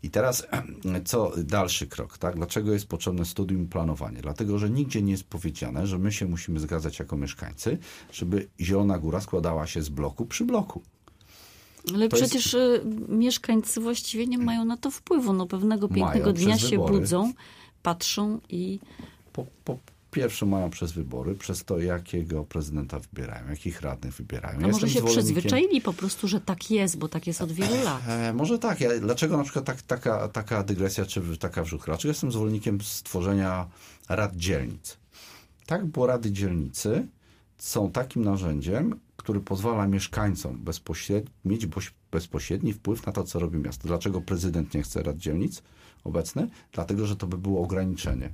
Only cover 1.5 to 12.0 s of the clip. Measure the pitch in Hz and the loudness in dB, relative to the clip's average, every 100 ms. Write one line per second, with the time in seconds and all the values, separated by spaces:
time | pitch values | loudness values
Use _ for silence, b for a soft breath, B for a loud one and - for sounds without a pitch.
1.5 | 101 92 - - - - - 90 82 85 | 2 2 0 -4 -6 -10 -4 -4 -2 -2
2.5 | - 107 104 101 82 - 90 85 - 92 | 0 2 0 0 -4 0 0 -2 -2 0
3.5 | 95 85 87 82 76 - - 76 - 104 | 0 0 0 0 0 -4 -6 -6 -4 0
4.5 | 101 104 123 139 117 101 95 - 85 82 | 2 2 2 0 2 2 2 -2 -6 -4
5.5 | 73 62 64 98 92 98 104 95 85 - | -4 -4 -2 0 2 2 0 -2 -2 -2
6.5 | 80 76 80 78 - 73 73 69 - - | -2 0 0 -2 -4 -6 -4 -4 -6 -12
7.5 | - - 160 B B B - 87 98 98 | -4 -2 -2 B B B -6 0 0 0
8.5 | _ 87 98 101 90 78 85 107 - 82 | _ 0 4 4 2 0 -2 0 0 2
9.5 | 80 80 - 76 71 71 - 117 - 240 | 0 -2 -2 -4 -2 -4 -2 -6 -2 2
10.5 | 240 202 - - _ - B B B B | 2 0 -6 -14 _ -20 B B B B
11.5 | B B B - 190 | B B B -4 2